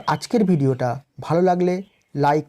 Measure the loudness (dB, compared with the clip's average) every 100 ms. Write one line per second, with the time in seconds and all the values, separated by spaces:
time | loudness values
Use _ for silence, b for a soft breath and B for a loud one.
0 | -4 -4 -2 0 2 2 2 0 -2 -6
1 | -10 -18 -2 2 2 2 0 -2 -8 _
2 | _ -2 2 2